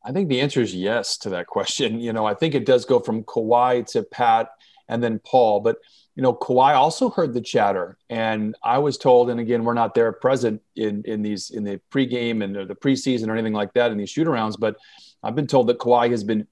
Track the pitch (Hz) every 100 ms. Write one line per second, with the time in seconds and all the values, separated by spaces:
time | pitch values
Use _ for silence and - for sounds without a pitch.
0 | 110 170 175 127 143 135 104 92 98 117
1 | - - 107 87 - 101 95 - 117 117
2 | 117 113 107 101 160 135 113 123 - 120
3 | - 110 - 120 110 120 127 123 104 120
4 | 101 - 120 98 - - _ _ - 117
5 | 117 110 - 131 110 104 113 110 _ _
6 | _ - 131 120 - 127 143 139 151 -
7 | 254 - 151 120 - 120 101 95 87 -
8 | - 117 113 107 107 - 117 127 147 131
9 | 135 123 123 120 113 117 117 117 117 120
10 | 117 - 127 131 117 107 _ - 107 104
11 | 110 107 104 98 - 110 104 98 _ 139
12 | 123 123 117 113 98 101 95 104 139 135
13 | 135 120 110 113 110 107 98 123 120 104
14 | 98 147 165 120 110 104 110 107 - -
15 | - _ 110 127 135 135 120 120 120 123
16 | 120 117 101 107 107